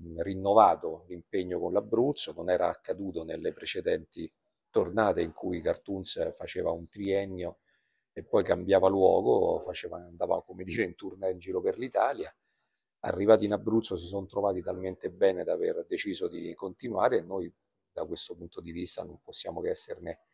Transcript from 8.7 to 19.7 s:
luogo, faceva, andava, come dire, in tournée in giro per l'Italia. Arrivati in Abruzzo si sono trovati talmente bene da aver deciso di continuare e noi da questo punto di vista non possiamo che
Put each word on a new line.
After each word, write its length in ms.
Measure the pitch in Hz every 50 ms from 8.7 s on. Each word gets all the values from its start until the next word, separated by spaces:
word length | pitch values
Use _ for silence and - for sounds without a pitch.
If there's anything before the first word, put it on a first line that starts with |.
| 98 95 92 95
luogo, 760 | 98 98 95 90 90 90 104 123 123 104 90 85 82 82 -
faceva, 320 | - 90 - - 85 85 85
andava, 440 | 87 87 85 87 90 87 87 87 -
come 200 | - 92 90 92
dire, 220 | 95 82 117 104
in 100 | 90 90
tournée 380 | - 98 95 92 95 95 95 92
in 60 | 90
giro 200 | 87 95 92 92
per 180 | 90 95 92 -
l'Italia. 560 | 123 131 - 98 107 131 139 - - - - _ _ _ _ _ _ _ _ _ _ _ _ _
Arrivati 420 | - - - 87 101 104 110 110 104
in 80 | 104
Abruzzo 460 | 107 - - 110 110 113 113 - 95 85
si 100 | 82 85
sono 200 | 98 98 95 95
trovati 340 | - 110 101 101 95 92
talmente 500 | 87 92 92 92 92 92 92 - - 92
bene 320 | 87 92 98 95 92 87 87
da 80 | 85
aver 340 | 87 82 87 87 85 85 82
deciso 440 | - 85 85 - 104 90 87 95 87
di 240 | 82 85 85 85 85
continuare 640 | - 98 95 87 _ - 120 107 92 104 127 127 107
e 40 |
noi 320 | 87 85 95 98 85 85 - _ _ _ _ _ _ _
da 140 | - 82 82
questo 280 | 78 82 80 - - 87
punto 280 | 85 87 85 - 92
di 100 | 85 85
vista 320 | 82 85 90 90 - - 85
non 160 | 82 82 -
possiamo 380 | _ - - - - - 82 82
che 120 | 85 87